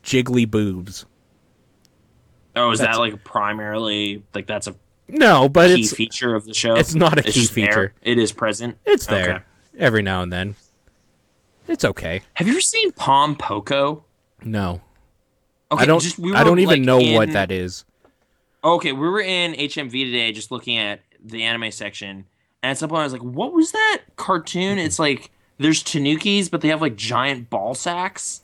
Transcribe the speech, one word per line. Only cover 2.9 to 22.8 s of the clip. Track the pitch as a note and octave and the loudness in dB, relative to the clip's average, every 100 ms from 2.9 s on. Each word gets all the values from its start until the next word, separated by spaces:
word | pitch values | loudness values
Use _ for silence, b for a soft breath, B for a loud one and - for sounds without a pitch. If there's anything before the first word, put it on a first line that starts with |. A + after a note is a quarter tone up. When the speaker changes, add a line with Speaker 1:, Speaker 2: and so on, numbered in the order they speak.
| A2+ | 2
Speaker 2:
that, | |
like, | A#2 G#2 | 0 -4
primarily, | - A2 G#2 G#2+ G#2+ G#2+ A2 G#2 G#2 G2+ G2+ | -6 -4 -2 -4 -6 -6 -4 -2 -4 -6 -10
like, | G2+ - | -12 -8
that's | G#2+ - | -8 -8
a | - _ _ - | -14 _ _ -8
Speaker 1:
No, | - A#3+ D3+ C#3 | 2 6 6 6
but | D#3+ F3+ F3+ | 8 8 8
Speaker 2:
key | |
Speaker 1:
it's | G#2+ | 4
Speaker 2:
feature | - A2+ - B2 A2+ | -2 -6 -4 -2 -2
of | A2 | -4
the | |
show? | A2 A#2 A#2 | -4 2 2
Speaker 1:
it's | - D#3+ | 2 4
not | E3+ D3+ | 4 4
a | |
Speaker 2:
It's | - B2+ | 2 2
Speaker 1:
key | |
Speaker 2:
just | A2+ - | 2 2
there? | G#2 | 2
Speaker 1:
feature. | G#2+ F#2+ _ | 2 0 _
Speaker 2:
It | A#2 A#2+ | 0 2
is | G#2+ | 2
present? | - A2 G#2 A#2+ - - | 0 -4 -4 -8 -6 2
Speaker 1:
It's | G#4 - | 2 2
there | G2+ F2+ F#2 | 0 0 -4
Speaker 2:
Okay. | - _ _ - | -8 _ _ -2
Speaker 1:
every | C#3 A2 | 2 2
now | G2 F#2 | 0 -2
and | F2+ | -4
then. | F2+ G2 G#2 _ _ _ _ _ _ _ _ _ _ - | -4 -6 -8 _ _ _ _ _ _ _ _ _ _ -8
It's | E4 | -2
okay. | G#2+ - D#2+ F2+ - - | -2 -4 -6 -8 -8 -4
Speaker 2:
Have | F#3+ | -2
you | |
ever | D#4+ | 0
seen | - A4+ G4+ | 0 0 -2
Pom | - - C#3 D3 C#3+ | -2 0 2 2 -2
Poko? | - G#2 - C#3 C#3 D#3 _ _ _ _ | -6 -6 -2 0 0 -2 _ _ _ _
Speaker 1:
No. | A2+ G#2+ F#2+ F2 - _ _ _ _ _ _ _ - | -8 -4 -4 -6 -12 _ _ _ _ _ _ _ -4
Speaker 2:
Okay, | - | 0
Speaker 1:
I | C3+ | 4
don't, | E3 | 4
Speaker 2:
just, | E3+ E3+ | 2 -4
we | E3+ | -2
Speaker 1:
I | A2+ | 4
Speaker 2:
were, | D#3 | 6
Speaker 1:
don't | F3 | 6
even | F3+ D3+ | 6 4
Speaker 2:
like, | |
Speaker 1:
know | B2+ B2+ | 6 6
what | B2 A2 G#2+ | 6 4 2
Speaker 2:
in | |
Speaker 1:
that | G#2 F#2+ | 0 -2
is. | F#2+ F2+ - - _ _ _ _ _ _ _ | -2 -6 -8 -18 _ _ _ _ _ _ _
Speaker 2:
Okay, | D#3 E3+ D#3 | 0 0 0
we | C3+ D#3+ | -4 -2
were | G#3 | -2
in | F#3 F3+ F3 C#3 | -2 -2 -2 -4
H | D3 - | -6 -6
M | C3+ | -8
V | C3 C3 | -6 -4
today | A#2+ A#2 | -2 -2
just | G#2+ - | -4 -10
looking | B2+ - A#2 | -12 -6 -4
at | G#2 G#2 _ _ | -4 -6 _ _
the | A2 A2+ | -16 -8
anime | A2+ A#2 A2+ | -4 -4 -6
section, | - G2+ - G2+ G2 F#2+ _ _ _ | -8 -12 -12 -14 -14 -18 _ _ _
and | B2+ | -6
at | |
some | C3 | -4